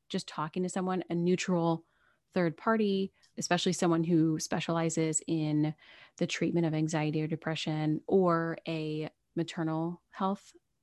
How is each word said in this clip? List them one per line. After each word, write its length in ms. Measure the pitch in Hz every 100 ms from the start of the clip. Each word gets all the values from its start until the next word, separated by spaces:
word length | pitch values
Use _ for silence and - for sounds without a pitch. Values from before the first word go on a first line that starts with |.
| _
just 180 | 196 -
talking 360 | - 185 185
to 60 | 185
someone, 340 | 196 185 185 -
a 60 | 175
neutral 680 | 175 180 - 180 165 165 - _ _ _ _
third 220 | 190 170 156
party, 540 | - 220 208 196 196 - _ -
especially 360 | - 175 190
someone 300 | 165 175 165
who 360 | 170 165 160 160
specializes 840 | - 170 - 165 165 160 160 156 -
in 460 | 160 156 151 151 - - - - -
the 100 | 156
treatment 380 | - 170 170 165
of 60 |
anxiety 480 | 156 160 165 151 156
or 60 | 156
depression, 760 | 160 - 160 - 156 156 151 -
or 500 | 196 180 165 165 160 -
a 420 | 160 156 151 156 - _ -
maternal 680 | 160 - 160 160 165 175 _
health, 400 | - 196 202 - - _ _